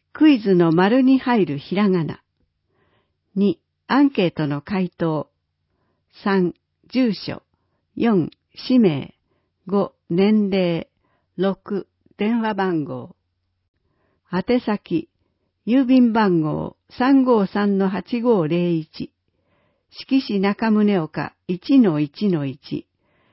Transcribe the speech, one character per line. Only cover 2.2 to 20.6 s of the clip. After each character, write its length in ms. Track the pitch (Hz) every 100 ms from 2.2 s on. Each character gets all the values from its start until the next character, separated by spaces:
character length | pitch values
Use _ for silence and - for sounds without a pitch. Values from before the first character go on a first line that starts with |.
| _ _ _ _ _ _ _ _ _ _ _ 190
二、 240 | 202 - _ _ -
ア 140 | 240
ン 100 | 277
ケ 160 | 277 175
ー 40 |
ト 160 | - 151
の 140 | 143
回 280 | - 196 180
答。 400 | - 165 156 - _ _ _ _ _ _ _ _ _
三、 300 | 208 196 175 - _ _ _
住 260 | 247 247
所。 280 | 185 - - - _ _ _ _ -
四、 340 | 233 196 143 - _ -
氏 220 | - 254
名。 380 | 202 139 - _ _ _ _ _ -
五、 280 | 196 - - _
年 400 | 175 202 214 202
齢。 380 | 190 175 165 - _ _ _ _ -
六、 500 | 196 185 - 202 - _ _ -
電 240 | 208 233
話 120 | 220
番 300 | 202 190 165
号。 320 | 139 127 143 - _ _ _ _ _ _ _ _ _ _ _
宛 280 | 180 - 247
先、 480 | - 208 - 160 - _ _ _ _ _ -
郵 200 | 254 247
便 280 | 262 240
番 280 | 220 208 170
号 360 | 156 151 156 - _ -
三 260 | 254 277
五 240 | 254 226 190
三 320 | 208 202 196
の 100 | 190
八 320 | 185 - 240
五 240 | 240 214 151
零 300 | 175 175 165
一。 360 | 156 - - _ _ _ _ _ _ _ _
志 160 | - -
木 140 | 269
市 180 | 262 202
中 320 | 196 202